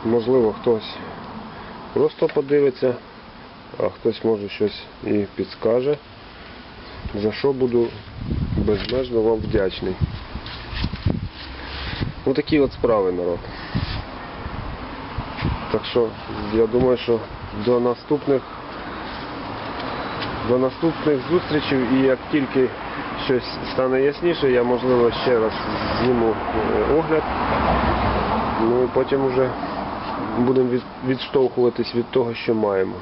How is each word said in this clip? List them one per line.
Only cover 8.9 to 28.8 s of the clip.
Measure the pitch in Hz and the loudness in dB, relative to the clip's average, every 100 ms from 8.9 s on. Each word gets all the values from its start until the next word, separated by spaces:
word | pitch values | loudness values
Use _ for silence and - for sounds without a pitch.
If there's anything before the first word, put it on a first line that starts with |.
| 123 127 117 | -2 0 2
вам | 110 113 | 2 2
вдячний. | 107 107 95 - 95 92 - - - - - - - - - - - - - - - - - - - - - - - | 0 2 0 -2 -6 -2 -4 -4 -10 -12 -10 -12 -10 -6 -4 -2 -2 -2 -4 -10 -14 -12 -12 -10 -8 -6 -6 -2 0
Ну, | |
такі | 135 143 156 | 0 2 2
от | 135 | 2
справи, | - 120 110 95 | 2 2 4 4
народ. | 90 90 85 - 85 - - - - - - - - - - - - - - - - - - - - - | 2 0 -2 -6 -12 -6 -4 -4 -6 -8 -12 -12 -12 -10 -8 -10 -10 -10 -12 -10 -8 -8 -4 -2 -2 -2
Так | 110 | -2
що, | - 120 113 110 - 110 104 | 0 2 2 -2 -10 -8 -2
я | 110 113 | 2 4
думаю, | 123 127 123 | 4 4 2
що | - 113 - - - 104 | 2 0 0 -12 -10 -4
до | 107 123 | 2 4
наступних, | 123 120 - 147 143 135 - - - - - - - - - - - - - - - - - - - - 107 | 2 -2 0 -2 2 0 0 -14 -12 -12 -12 -10 -10 -10 -10 -10 -10 -8 -8 -8 -8 -6 -8 -6 -6 -4 0
до | 123 | 2
наступних | 131 - 165 160 151 139 127 | 2 2 -2 2 2 2 2
зустрічей, | 175 - 151 135 139 120 | 0 2 -2 2 2 4
і | 131 | 4
як | 135 127 - | 4 4 2
тільки | 151 131 135 127 - - - - - | 0 2 2 2 0 -10 -8 -8 -6
щось | - 127 - - - | 0 0 0 -8 -4
стане | - 131 131 | 0 2 4
ясніше, | 139 143 175 165 139 | 2 2 0 2 4
я, | 123 | 4
можливо, | 120 123 127 123 120 | 4 2 4 6 4
ще | 107 - 120 | 4 2 4
раз | 110 104 107 104 104 110 | 4 0 -4 -2 -2 2
зніму, | 117 123 113 | 2 4 4
е, | 101 - 110 107 - 113 143 | 2 -2 -2 0 2 4 2
огляд. | 156 156 143 - - 127 131 135 - - - - - 107 - - | 4 0 0 -2 0 0 2 2 2 2 0 0 0 -2 -2 0
Ну, | 113 123 | 2 4